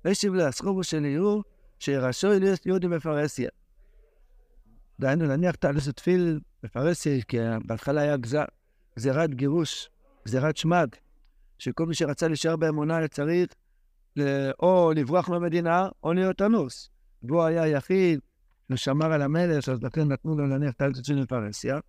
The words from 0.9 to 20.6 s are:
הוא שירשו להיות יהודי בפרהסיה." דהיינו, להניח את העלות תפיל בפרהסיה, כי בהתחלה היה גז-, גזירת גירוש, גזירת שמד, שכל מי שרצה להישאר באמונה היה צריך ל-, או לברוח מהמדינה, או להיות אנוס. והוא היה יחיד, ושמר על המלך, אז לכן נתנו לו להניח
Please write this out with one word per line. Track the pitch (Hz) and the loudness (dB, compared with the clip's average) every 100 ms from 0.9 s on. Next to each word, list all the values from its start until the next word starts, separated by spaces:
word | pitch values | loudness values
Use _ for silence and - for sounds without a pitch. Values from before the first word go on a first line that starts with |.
| 156 147 | -2 0
הוא | 143 202 208 202 _ - _ | 0 0 0 -4 _ -20 _
שירשו | - 139 127 123 196 | -2 0 0 0 4
להיות | 202 190 185 185 | 4 4 0 0
יהודי | 185 175 | 0 0
בפרהסיה." | 170 160 147 147 - 123 _ _ _ - - _ _ _ - _ - _ - - - | -2 -2 -2 -2 -2 -6 _ _ _ -20 -20 _ _ _ -20 _ -20 _ -20 -20 -4
דהיינו, | 139 156 156 | 0 2 2
להניח | 139 180 | 2 0
את | 160 | 0
העלות | 156 143 | 0 0
תפיל | 139 131 - 180 175 156 - _ | -4 -4 0 2 2 -2 -8 _
בפרהסיה, | 113 117 151 175 151 135 | -10 -2 -2 0 0 -2
כי | 110 120 113 113 | -2 -2 -2 -4
בהתחלה | - - - 151 | -6 -6 -2 0
היה | 147 143 | 0 -2
גז-, | 113 147 - _ _ _ _ - | -2 -4 -4 _ _ _ _ -4
גזירת | 127 135 165 | -2 0 0
גירוש, | 127 139 165 160 - - _ _ _ 107 | 0 0 0 -2 -6 -14 _ _ _ -4
גזירת | 127 151 147 | 0 0 0
שמד, | 160 175 139 - _ _ _ _ - _ | 2 2 0 -4 _ _ _ _ -20 _
שכל | 127 123 165 | -8 -4 -4
מי | |
שרצה | 156 151 143 165 | 0 -2 0 -2
להישאר | 151 160 160 | 0 0 0
באמונה | 160 151 151 165 | 0 0 0 0
היה | 156 | -2
צריך | - 147 175 180 _ _ _ _ _ _ 143 | -2 0 0 0 _ _ _ _ _ _ -2
ל-, | 143 139 135 - | 0 0 -2 2
או | 175 185 170 156 | 4 6 4 2
לברוח | 131 180 175 | 2 0 2
מהמדינה, | 175 175 170 170 170 190 - | -2 0 0 2 2 0 -4
או | 151 | -2
להיות | 180 185 185 | 0 0 2
אנוס. | 202 226 131 - - _ _ _ | 2 2 0 -8 -20 _ _ _
והוא | 117 165 | -2 2
היה | 160 165 156 | 2 2 2
יחיד, | 143 - 190 185 147 _ _ _ _ - | 0 2 2 4 2 _ _ _ _ -6
ושמר | 127 - 139 160 | -4 0 0 2
על | 156 | 2
המלך, | 139 160 175 151 131 | 2 0 2 0 -2
אז | 127 | -4
לכן | 123 160 151 | -4 -2 0
נתנו | 135 156 151 | 0 -2 -2
לו | 143 | 0
להניח | 135 | 0